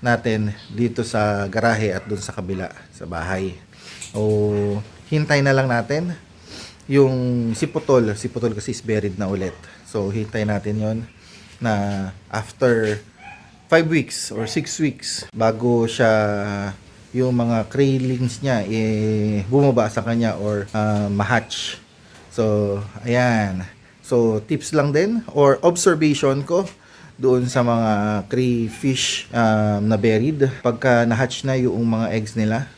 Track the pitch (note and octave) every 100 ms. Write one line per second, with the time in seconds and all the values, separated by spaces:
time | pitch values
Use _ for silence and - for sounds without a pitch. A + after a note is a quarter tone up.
0 | B2 A#2 A#2+ A2 G#2+ G2+ - G#2+ A#2 A#2
1 | A2+ A2+ G#2 G2+ G2 G#2 A#2 A2 G#2+ F#2
2 | G#2 G#2 F#2+ - F#2 F#2 F2+ - - -
3 | E2 E2+ E2+ F#2+ F#2+ E2 - - - -
4 | - G#2+ G#2+ G#2+ G#2 G#2 G#2 G2+ G#2+ -
5 | - D#3 D3+ D3 C#3 C3+ C3 A#2+ A#2 C#3+
6 | F3 E3 - - - - - - - C3+
7 | C3+ C3 B2+ B2 A#2 A2 D3+ D#3+ - C3
8 | A2 G#2 B2 - A#2 G#2 G#2 A2+ A2 G#2+
9 | G2+ F#2 G2 G2 F#2 - - - - A2
10 | G2+ A2 G#2+ A2+ G#2+ G#2 G#2 G#2+ G#2+ A2+
11 | A#2 - - - - - A#2+ G#2 G2+ G2+
12 | F#2+ F#2+ - G#2+ A2 - B2+ A#2 A2 G#2
13 | - - - - - - - E3 E3 D#3+
14 | C3 - - G#2 A2 - C#3+ - D#3 -
15 | - - - - A2 A2 A#2+ A#2+ A2+ A2+
16 | A#2 A2 G#2+ G#2 G2+ G2+ G2 G2 - -
17 | - B2 B2+ B2 A#2 A#2 G#2 C3+ C#3 C3+
18 | B2+ B2+ B2 A#2 C#3 B2 G2 A2 A2 G#2+
19 | G#2+ G#2+ G#2+ G#2 G2 C3 C#3+ A#2+ G#2+ A2
20 | A2 A#2 A#2 E2+ G#2 G#2 G2+ A2 G#2+ G#2
21 | G#2 G2+ G2+ A#2+ - - - - - -
22 | - - - - A2 G#2 G#2 G2+ G2+ -
23 | A#2+ A#2+ B2 A2+ G#2 F#2 F2+ - - -
24 | - B2 A2+ A2 G#2+ D#3 - D#3 C#3+ D3
25 | F#3+ A#3 A3+ D3 C#3+ C3+ E3+ F3 F#3+ E3
26 | D#3 C#3+ C#3+ C3+ C#3 E3+ F#3+ - - -
27 | - - B2+ B2+ B2 C3 A#2+ A#2 A2+ G#2
28 | G#2 G#2+ G2 A#2+ B2+ A#2+ A2+ - C#3 B2+
29 | - - - A#2 A2+ G#2+ G#2+ G#2 G#2 A2
30 | A2 A2 B2+ D3+ C3+ C3 B2+ A#2 C3+ A#2+
31 | A#2 A2+ B2+ - C3+ C3 B2 F#2+ A#2 A2
32 | A2+ G#2+ G#2+ A2+ G#2+ A2+ C#3